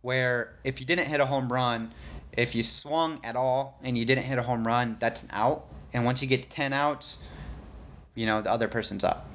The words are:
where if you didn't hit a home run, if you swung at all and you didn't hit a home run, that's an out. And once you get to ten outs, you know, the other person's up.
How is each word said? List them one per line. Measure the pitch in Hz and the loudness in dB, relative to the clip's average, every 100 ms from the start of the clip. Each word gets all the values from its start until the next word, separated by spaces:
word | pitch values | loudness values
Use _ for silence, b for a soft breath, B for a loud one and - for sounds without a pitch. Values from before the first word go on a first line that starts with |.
where | 123 131 127 123 113 - | 0 2 4 2 -2 -6
if | 135 131 | -6 -6
you | 127 | 0
didn't | 196 143 | 0 2
hit | 151 | 2
a | 135 | 4
home | 139 127 | 2 0
run, | 123 127 117 113 B B B B | 2 2 0 -4 B B B B
if | - 120 | -2 0
you | 117 | 0
swung | 117 - 147 156 160 151 | -2 -2 -2 2 2 -2
at | 117 | -4
all | 120 131 131 131 - | 0 2 0 -2 -6
and | 127 120 | -2 0
you | |
didn't | 117 131 | 4 4
hit | 127 131 | 4 -2
a | |
home | 120 120 113 | 0 0 2
run, | 120 120 110 | 2 2 0
that's | 117 - | -2 -2
an | - | -8
out. | 98 117 156 - - - | 2 2 2 -4 -18 -6
And | 123 | 0
once | 120 127 | 0 0
you | 135 | 2
get | 131 | 0
to | - | 0
ten | - 139 | -4 0
outs, | 139 147 143 - - B B B B B B - - - | 2 2 0 -6 -8 B B B B B B -20 -20 -16
you | - 110 | -4 2
know, | 107 | 2
the | 98 | 2
other | 113 113 | 2 2
person's | 117 107 101 | 0 -2 0
up. | 92 82 - | 0 0 -6